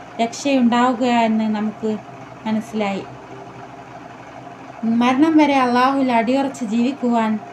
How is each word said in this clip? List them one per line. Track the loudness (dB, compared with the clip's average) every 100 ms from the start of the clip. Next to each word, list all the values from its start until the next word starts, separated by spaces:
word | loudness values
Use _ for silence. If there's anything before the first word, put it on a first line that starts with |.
| -10 -4
രക്ഷയുണ്ടാവുക | -4 -2 2 4 4 4 4 2 2 4
എന്ന് | 4 2 0
നമുക്ക് | 0 -2 -4 -4 -4 -8 -16 -16 -10
മനസ്സിലായി. | -4 -4 -2 -4 -2 -4 -8 -14 -16 -16 -16 -16 -16 -16 -18 -18 -18 -18 -18 -18 -16 -16 -16 -6 0
മരണം | 2 4 4 6 6
വരെ | 6
അള്ളാഹുവിൽ | 4 4 4 4 2 2
അടിയുറച്ച് | 2 2 0 0 -4
ജീവിക്കുവാൻ | -2 0 0 0 0 2 2 -2 -6